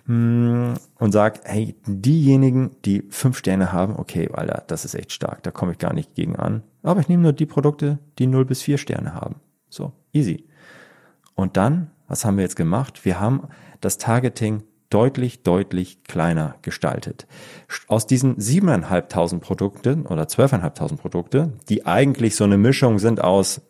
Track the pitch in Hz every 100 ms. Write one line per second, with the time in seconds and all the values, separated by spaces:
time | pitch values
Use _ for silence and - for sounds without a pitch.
0 | - 117 117 120 120 120 120 120 - _
1 | 107 104 107 107 - 104 - - - 98
2 | 117 160 139 135 135 127 131 - 101 98
3 | - - 131 127 - 95 90 87 98 -
4 | - 87 - - - - - - - -
5 | - - - - 90 - 90 85 85 -
6 | - - 85 - - 110 - _ - 185
7 | 151 175 165 139 151 - 147 147 147 147
8 | - - 127 131 131 127 - 143 - -
9 | - - - - _ _ _ - - -
10 | _ 151 117 - - _ - - - _
11 | _ _ _ - 95 95 107 165 156 _
12 | _ - 110 98 92 - 82 101 135 -
13 | - 87 104 135 - - - - 98 -
14 | - 117 127 - 110 107 - _ _ 107
15 | 123 131 123 - - 90 98 90 87 -
16 | - 87 82 80 78 - - - 80 -
17 | - - - - - - - - - 107
18 | - 127 131 120 104 165 190 107 78 90
19 | - 92 85 90 - 95 98 - 120 151
20 | - 80 80 - 135 107 85 - 78 -
21 | - 87 85 131 160 110 - 104 - 95
22 | 139 135 113 - 104 101 113 135 127 107
23 | 110 110 87 98 92 - -